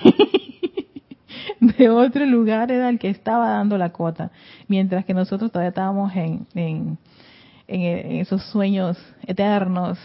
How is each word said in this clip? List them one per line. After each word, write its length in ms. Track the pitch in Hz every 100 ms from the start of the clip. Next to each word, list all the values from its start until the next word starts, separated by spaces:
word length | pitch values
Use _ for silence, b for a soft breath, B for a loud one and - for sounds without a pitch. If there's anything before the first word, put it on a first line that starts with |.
<laughs> 1600 | - - - - - - - - - - - - - - - 403
De 300 | 233 233 240
otro 360 | 233 254 277 277
lugar 460 | 240 214 220 240
era 160 | 247 247
el 100 | 233
que 120 | 190
estaba 400 | 190 220 233 226
dando 260 | 214 208 202
la 120 | 175
cuota, 400 | 175 165 165 170 - B B B
mientras 380 | 190 190 185
que 100 | 190
nosotros 380 | 185 190 196 226
todavía 160 | 180 175
estábamos 460 | 185 190 196 196 185
en, 300 | 165 160 -
en, 440 | 180 165 156 160 160 _ b b b b b b
en, 140 | 185
en 340 | 175 175 - 165
esos 220 | 185 190
sueños 540 | - 208 196 196 180 175 - - -
eternos 720 | 185 202 208 185 180 180 180